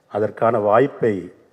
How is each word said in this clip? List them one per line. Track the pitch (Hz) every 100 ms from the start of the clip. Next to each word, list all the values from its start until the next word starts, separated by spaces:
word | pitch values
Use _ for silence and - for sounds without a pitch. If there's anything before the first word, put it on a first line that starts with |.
| _
அதற்கான | 104 104 - 113 113
வாய்ப்பை | 104 110 139 - 120 95 82 - _